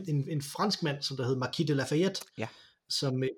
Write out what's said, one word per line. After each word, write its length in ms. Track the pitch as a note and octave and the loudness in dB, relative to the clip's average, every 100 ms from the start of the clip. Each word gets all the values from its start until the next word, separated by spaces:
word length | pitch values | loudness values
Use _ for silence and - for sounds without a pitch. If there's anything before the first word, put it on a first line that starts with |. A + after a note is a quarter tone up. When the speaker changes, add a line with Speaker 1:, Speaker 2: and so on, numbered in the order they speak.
| F#3 | 2
Speaker 1:
en, 220 | D3 C#3 | 0 0
en 120 | D#3 | -2
fransk 420 | C#3+ - G#3 - | -4 0 0 2
mand, 180 | D#3+ C#3+ | 0 -2
som 160 | - C3+ | -4 -2
der 80 | B2 | 0
hed 80 | C3 | 0
Marquis 320 | B2 - D3 | 0 0 2
de 60 | |
Lafayette, 480 | C#3+ B2+ D3+ F#3+ F#3+ - - | 2 2 2 2 0 -8 -8
Speaker 2:
Ja. 100 | A2 - - _ - | -8 -8 -20 _ -6
Speaker 1:
som, 340 | - C#3 B2+ | -2 0 2
øh, 60 | C3 | 0